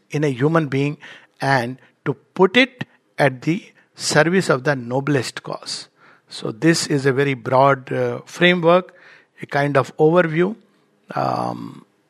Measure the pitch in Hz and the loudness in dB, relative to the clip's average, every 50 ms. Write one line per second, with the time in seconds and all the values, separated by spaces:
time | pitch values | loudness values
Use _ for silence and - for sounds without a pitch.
0 | _ _ - 147 151 147 135 113 131 151 165 165 160 139 127 135 139 143 151 - | _ _ -6 -2 -2 -2 0 0 0 2 2 2 0 0 0 -2 -2 -2 -4 -6
1 | - - - - - _ _ - - 135 139 131 117 120 131 127 _ _ _ _ | -12 -20 -20 -20 -20 _ _ -6 -2 0 0 0 0 -2 -8 -12 _ _ _ _
2 | - 156 139 - _ _ _ - 185 190 - 247 262 254 - - - - _ _ | -6 -6 -6 -6 _ _ _ 2 2 4 4 4 2 2 0 -8 -18 -18 _ _
3 | _ _ _ - 147 139 131 127 120 156 165 214 - - _ _ _ _ _ - | _ _ _ 0 0 0 0 -2 -4 -4 -4 -4 -6 -12 _ _ _ _ _ -10
4 | - - - 151 156 160 180 196 170 - 156 131 127 151 147 131 120 117 123 135 | -6 0 2 2 2 4 2 2 2 2 0 0 0 -2 -2 -2 -4 -6 -6 -4
5 | 139 147 147 135 123 - - - - - - - - - - - - - _ _ | -2 0 -2 -2 -2 -4 -8 -12 -12 -12 -12 -12 -12 -12 -14 -14 -14 -18 _ _
6 | _ - _ _ _ _ - - - - 120 107 131 160 170 160 - - 156 143 | _ -20 _ _ _ _ -14 -10 -10 -10 -6 0 2 2 2 2 0 -2 -2 0
7 | 131 143 131 131 143 143 135 123 110 - 131 127 135 139 139 131 131 - 135 127 | 0 0 2 2 0 0 -2 -4 -4 0 2 4 4 4 4 0 -2 -4 -4 -4
8 | 127 120 120 127 - - - - 175 180 180 180 160 165 175 185 180 - - _ | -2 -4 -4 -6 -10 -14 -4 0 2 2 2 4 4 4 4 4 2 -2 -10 _
9 | - - - - _ _ _ - - - - 143 143 143 143 139 123 - - - | -20 -20 -20 -20 _ _ _ -20 -12 -6 -4 -2 -2 0 2 0 0 0 0 2
10 | 156 156 165 180 175 160 151 160 175 190 220 - _ _ _ _ _ _ _ _ | 2 4 4 4 2 2 0 -2 -2 -2 -4 -8 _ _ _ _ _ _ _ _
11 | _ - - - - 65 62 - 62 60 60 60 58 57 - - - _ _ _ | _ -10 -6 -4 -4 -2 -2 -2 -4 -6 -6 -8 -10 -14 -16 -18 -20 _ _ _
12 | _ _ | _ _